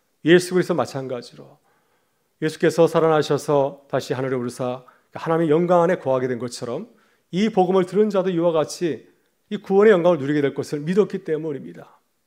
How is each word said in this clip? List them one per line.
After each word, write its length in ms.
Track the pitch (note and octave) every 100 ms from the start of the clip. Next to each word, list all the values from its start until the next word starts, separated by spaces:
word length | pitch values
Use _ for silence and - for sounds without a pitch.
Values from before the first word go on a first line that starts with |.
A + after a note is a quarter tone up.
| _ _ D3
예수 280 | F3 F3
그리스도 220 | F3+ D#3+ E3
마찬가지로 840 | A#2 C#3 C3 B2 - - C#3 _ _ _ _ _ _ _ _ -
예수께서 420 | D#3 - E3+ D#3+ D#3+
살아나셔서 1000 | E3 D#3+ D#3 D3 C#3+ D3+ C#3+ C#3 - _
다시 240 | C3+ -
하늘에 220 | B2+ C3 C3
오르사 500 | B2 A#2+ B2 B2+ - _ _ -
하나님의 340 | - E3 E3
영광 320 | D#3 F3 F3
안에 140 | E3+ F3+
거하게 300 | C3+ C3 B2+
된 100 | A#2+
것처럼 500 | A#2+ - A#2+ C3+ A3+ _ _ _ _
이 180 | F3 G#3+
복음을 380 | G#3 F3+ F#3 F3+
들은 240 | F#3 G#3+
자도 180 | G3 F#3
이와 220 | E3 F3
같이 580 | D#3+ D3 - E3+ A#2 - _ _ _ -
이 80 | G#3
구원의 340 | - G3 G#3+
영광을 280 | F#3 E3+ E3
누리게 220 | C3+ D3
될 120 | C#3
것을 280 | C3+ C3 D3+
믿었기 420 | D3+ F#3+ F#3 F#3+
때문입니다. 760 | F3+ D#3 D#3+ C3+ - E2+ - _ _ _